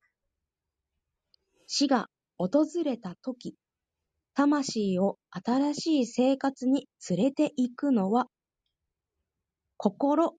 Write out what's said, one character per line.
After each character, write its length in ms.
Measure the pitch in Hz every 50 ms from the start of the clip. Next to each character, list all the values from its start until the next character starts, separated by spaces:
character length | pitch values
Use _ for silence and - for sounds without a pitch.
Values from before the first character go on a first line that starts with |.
| _ _ _ _ _ _ _ _ _ _ _ _ _ _ _ _ _ _ _ _ _ _ _ _ _ _ _ _ _ _ _ _ _
死 220 | - - - 277
が 200 | 269 269 226 - - _ _ _ _ _
訪 280 | - 180 185 - 294 311 302 - 349 330
れ 120 | 294 240
た 180 | 233 - 185 175 - -
時、 320 | 262 247 247 - - - _ _ _ _ _ _ _ _ _ _ _ _ _ _ _ _
魂 640 | - 285 294 294 294 262 - - 226 208 196 185 180
を 180 | 190 196 - - _ _
新 420 | - 185 - - 240 269 285 294 294
し 260 | - - 330 311 285
い 40 | 233
生 320 | 226 - - 254 262 269
活 300 | 269 - 277 269 - 247
に 200 | 254 269 285 - - _ _ - -
連 80 | 180
れ 140 | 170 214 277
て 200 | 269 - 302 294 -
行 160 | - 247 247 240
く 180 | - - 285
の 200 | 262 214 185 190
は、 160 | 220 247 - - _ _ _ _ _ _ _ _ _ _ _ _ _ _ _ _ _ _ _ _ _ _ _ _ _ _ _ _ _
心 580 | - - 208 196 - 285 277 294 302 339 - -